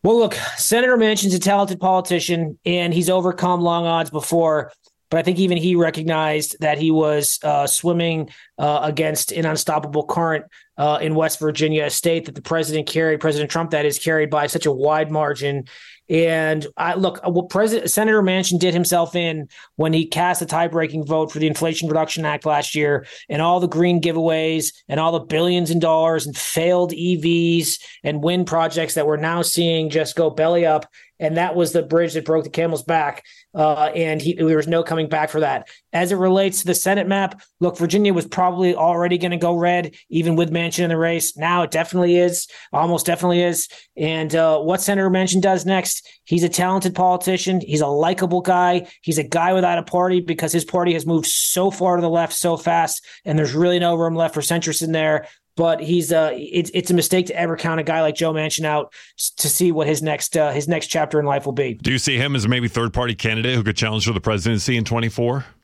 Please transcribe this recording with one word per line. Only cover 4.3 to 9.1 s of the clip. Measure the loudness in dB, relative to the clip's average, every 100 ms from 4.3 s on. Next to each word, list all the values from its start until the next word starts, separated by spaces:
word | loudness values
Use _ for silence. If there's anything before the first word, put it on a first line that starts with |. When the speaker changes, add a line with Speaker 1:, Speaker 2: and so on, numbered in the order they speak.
| 2 4 2 -2 -14 _ _ _
Speaker 1:
But | 0
I |
think | 0 2
even | 2 2
he | 2
recognized | 2 2 0 -2 0 0 -2 -4 -2
that | -2 0
he | 2
was, | 2 2 2 0 -2
uh, | 0 0 0
swimming, | 0 0 0 0 -2 -6 -12 -20 -4
uh, | 0 0
against | -2 0 -2